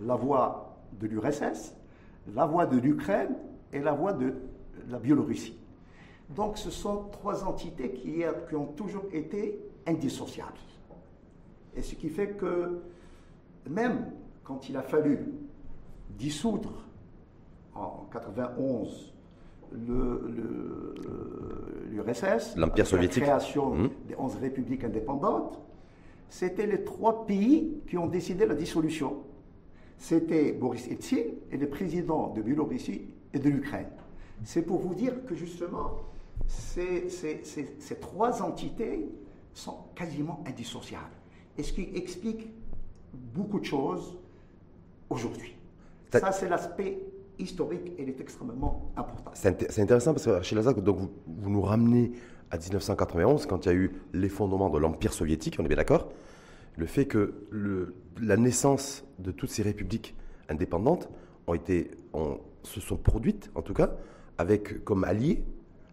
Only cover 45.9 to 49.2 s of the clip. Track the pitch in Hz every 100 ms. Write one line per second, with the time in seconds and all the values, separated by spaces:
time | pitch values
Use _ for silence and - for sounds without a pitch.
45.9 | - - - 190 190 185 175 - - 190
46.9 | - - - - - 185 - 139 175 175
47.9 | 170 131 127 - - 131 123 143 - -
48.9 | - 120 107